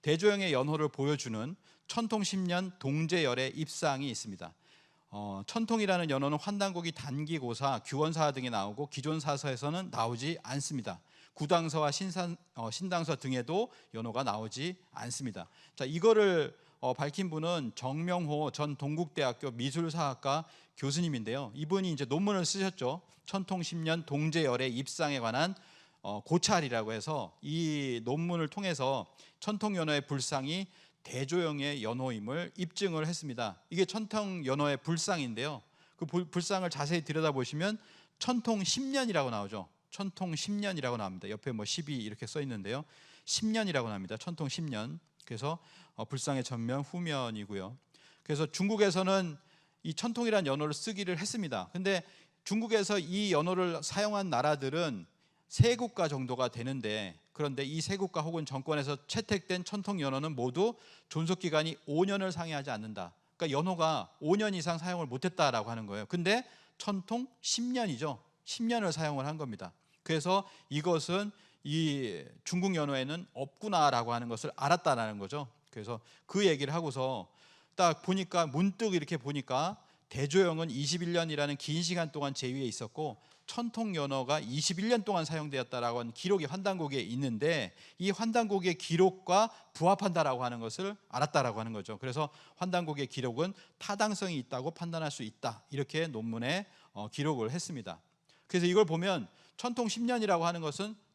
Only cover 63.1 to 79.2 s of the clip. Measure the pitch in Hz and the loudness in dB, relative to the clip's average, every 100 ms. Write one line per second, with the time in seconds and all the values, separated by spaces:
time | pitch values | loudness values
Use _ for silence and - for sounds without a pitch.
63.1 | _ _ _ 160 139 180 175 160 147 90 | _ _ _ 0 2 2 2 2 2 -2
64.1 | _ 151 202 214 185 156 165 175 180 151 | _ 2 4 4 0 -2 -2 -2 -4 -4
65.1 | 131 185 - 147 117 107 113 104 101 101 | -2 -2 4 4 4 -2 -6 -4 -6 -2
66.1 | 175 170 226 262 - - _ - 196 180 | 0 4 2 2 -18 -20 _ -4 -4 -4
67.1 | 233 262 _ - - 247 254 220 123 151 | -6 -6 _ -4 -2 0 0 0 0 -4
68.1 | 117 _ _ - - 226 233 196 156 156 | -4 _ _ -12 -4 0 2 0 0 0
69.1 | 143 139 156 139 104 90 _ _ _ - | 0 -2 -4 -6 -8 -12 _ _ _ 0
70.1 | 156 165 190 190 - _ 143 160 165 - | 0 4 2 2 -18 _ 0 2 2 2
71.1 | 185 208 - - _ 147 156 160 143 120 | -2 -2 -8 -20 _ -4 0 2 0 -4
72.1 | 85 69 - - 175 196 175 147 135 131 | -6 -12 -14 -4 0 2 2 0 0 -2
73.1 | 165 - 120 139 _ 208 180 147 123 117 | -6 -10 -8 -10 _ 0 6 6 4 0
74.1 | 120 120 113 151 - 139 175 160 127 110 | -2 -2 -4 -6 -2 2 4 4 2 0
75.1 | 104 98 147 131 _ _ 117 104 113 - | -4 -6 -6 -8 _ _ -12 -8 -10 -10
76.1 | - - 190 196 147 139 160 160 131 131 | -20 -2 4 4 4 0 -2 -2 -2 -2
77.1 | 120 87 _ - - _ - 175 156 - | -4 -8 _ -20 -20 _ 4 4 4 0
78.1 | 190 180 180 160 139 196 190 220 180 147 | 0 2 2 2 4 2 2 2 2 0
79.1 | 160 | -4